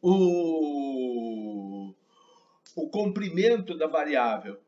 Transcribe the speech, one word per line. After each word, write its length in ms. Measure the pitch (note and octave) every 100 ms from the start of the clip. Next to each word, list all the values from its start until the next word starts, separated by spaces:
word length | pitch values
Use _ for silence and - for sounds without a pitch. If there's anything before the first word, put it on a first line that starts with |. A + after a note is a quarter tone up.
o, 1900 | F3+ F#3+ F3+ F3 E3+ D#3+ D3+ C#3+ C#3 C3+ B2+ A#2+ A2+ A2 G#2+ G#2 G2 G2 G2 F#2 _ _ _ _ _ _ _
o 140 | - D#4+
comprimento 840 | G3+ G3+ G#3 G3+ E3+ G#3+ A#3 F#3 E3
da 100 | D#3
variável. 720 | D#3+ D3+ C#3 A#2+ G#2+ G2 G2